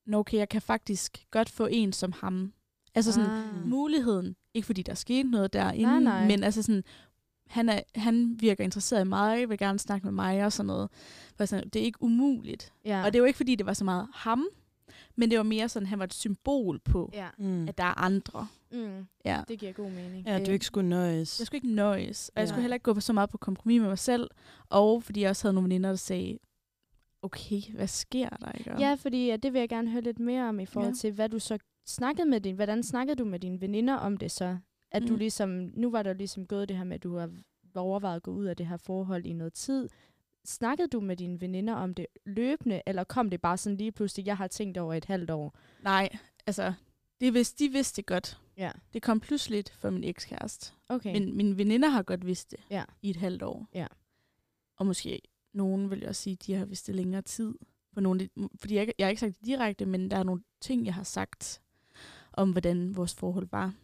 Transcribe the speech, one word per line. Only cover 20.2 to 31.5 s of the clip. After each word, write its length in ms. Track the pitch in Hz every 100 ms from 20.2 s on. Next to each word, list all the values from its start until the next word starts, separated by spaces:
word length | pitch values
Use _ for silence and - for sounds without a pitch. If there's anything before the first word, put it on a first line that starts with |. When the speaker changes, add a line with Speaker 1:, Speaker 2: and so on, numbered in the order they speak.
| 185
Speaker 3:
Ja, 120 | 196
du 100 | 196
Speaker 1:
Øh, 20 |
Speaker 3:
ikke 100 | 196 -
skulle 220 | 202 180
nøjes. 500 | 180 175 165 160 -
Speaker 1:
jeg 60 | 226
skulle 120 | 285
ikke 160 | 247
nøjes, 540 | 214 208 196 - 208 -
og 40 | -
jeg 60 |
Speaker 3:
Ja. 40 | 214
Speaker 1:
skulle 140 | 247
heller 120 | 240
ikke 100 | 247
gå 160 | - 208
så 120 | -
meget 180 | 214 208
på 80 | -
kompromis 420 | - 190 226 240
med 80 | 202
mig 100 | 190
selv, 320 | - 240 - - - - -
og 340 | 202 214 233
fordi 180 | - 208
jeg 100 | 196
også 120 | 196 208
havde 80 |
nogle 100 | 190
veninder, 240 | 185 185 190
der 80 | 190
sagde, 420 | - 180 185 220 _ _ _ _ _ _ _ _
"Okay, 400 | 190 - - 202 208
hvad 120 | 220 196
sker 420 | - - 254 247
der?" 240 | - -
Ikke? 220 | - - -
Speaker 2:
Ja, 140 | 277
fordi, 320 | 285 269 254 247
ja, 100 | 220
det 160 | 277
vil 60 | 254
jeg 100 | 233
gerne 220 | 226 233
høre 120 | 240
lidt 160 | 233 233
mere 300 | 233 254 240
om 120 | 208
i 60 | 190
forhold 260 | - 233
Speaker 1:
Ja. 40 | 247
Speaker 2:
til, 160 | 214
hvad 160 | 202 220
du 100 | 226
så 200 | -